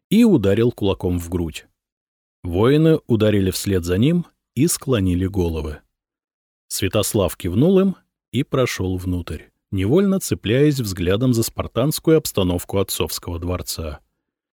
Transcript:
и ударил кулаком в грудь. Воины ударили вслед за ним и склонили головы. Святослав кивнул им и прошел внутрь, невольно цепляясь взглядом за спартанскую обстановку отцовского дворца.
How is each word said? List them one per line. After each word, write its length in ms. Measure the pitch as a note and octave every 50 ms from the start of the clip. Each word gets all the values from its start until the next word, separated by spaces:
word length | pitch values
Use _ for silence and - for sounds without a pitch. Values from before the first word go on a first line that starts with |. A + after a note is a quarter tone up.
| _ -
и 140 | F#3 A3 A#3+
ударил 480 | A3+ F#3 C3 F#2+ G2 G2 A2 A#2 B2
кулаком 480 | - - G#2 G2 F#2 - - F2+ F2+ F2
в 100 | E2+ E2+
грудь. 380 | F2 F2 E2+ D#2+ - - - _ _ _ _ _ _ _ _ _ _ _ _ _ _ _ -
Воины 560 | F2+ E2+ F#2 A2 B2+ C#3+ D3+ D#3+ D#3+ D#3+ D3+ - -
ударили 440 | B2 G#2 G#2+ G#2+ G#2 G2+ F#2+ F#2
вслед 340 | F2+ - - G2+ G2 F#2 E2+
за 120 | F2 F2+ G2
ним 280 | A#2 D3+ F3 F3 E3 - _ _ _ _ -
и 120 | A#2 C#3+ F3
склонили 600 | - - - C3+ C3 G#2 F#2+ F#2 F2 F2 F#2 F#2
головы. 520 | G2 G2 F2 E2+ D#2+ D#2+ D2 D2+ D2+ - _ _ _ _ _ _ _ _ _ _ _ _ _ _ _ _ _ -
Святослав 680 | - - G#2 F#2 - A2 F#2+ - - G#2+ F#2 E2+ - -
кивнул 420 | - F2+ E2+ G#2+ C#3 F3+ G3 F#3
им 160 | F#3+ G3 F3+ - _ _ _ _ _ _
и 120 | - B2 C#3+
прошел 540 | - - C3+ B2 A#2 - - F#2+ F#2 F#2+ F2+
внутрь, 460 | F2+ F#2 F2+ F2 E2+ - D#2+ D2+ - _ _ _ _ -
невольно 480 | - F#2+ F#2+ G2+ C3+ F#3+ G3+ G3 F#3+ F#3+
цепляясь 600 | - - G2+ - - F#2+ A#2 C3 D3 D3+ C#3+ C3+
взглядом 540 | A#2 G2+ F#2 E2+ F2 E2+ G2 G#2+ C3 C3 A#2+
за 100 | A2+ A2
спартанскую 720 | - - - - E2+ - A2+ B2 D3+ - - - D#3+ D#3+ D#3
обстановку 640 | D3 - - G#2 F#2+ F2+ F2 F2 - - - G2
отцовского 600 | F#2+ - - - F2+ F2 - - - - F2 E2
дворца. 600 | F2 F2 F2+ F2 - - - - D#2+ D#2 D2 - _ _ _ _ _ _ _ _ _ _